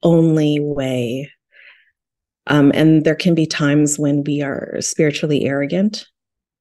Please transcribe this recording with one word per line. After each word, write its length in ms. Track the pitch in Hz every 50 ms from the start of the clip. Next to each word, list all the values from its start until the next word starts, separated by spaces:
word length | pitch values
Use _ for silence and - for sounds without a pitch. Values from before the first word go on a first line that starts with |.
only 560 | - 170 170 165 165 165 156 156 151 147 147 147
way. 680 | 147 147 143 139 135 131 127 127 120 113 127 131 147 - _ _ _ _ _ - - - - _ _ _ _ _ _ _ _ _ _ _ _ _ _
Um, 260 | - 143 147 139 143 -
and 300 | - 156 160 160 156 151
there 100 | 160 151
can 200 | - - 175 170
be 120 | 165 156
times 520 | 156 - - 151 143 143 151 151 143 147 -
when 260 | 151 143 147 143 143
we 180 | 147 143 143
are 340 | 143 139 - - - - - -
spiritually 640 | - - - - 160 147 147 - - 151 147 135 -
arrogant, 640 | 131 139 143 143 139 170 185 202 214 208 - - _ _ _ _ _ _ _ _ _ _ _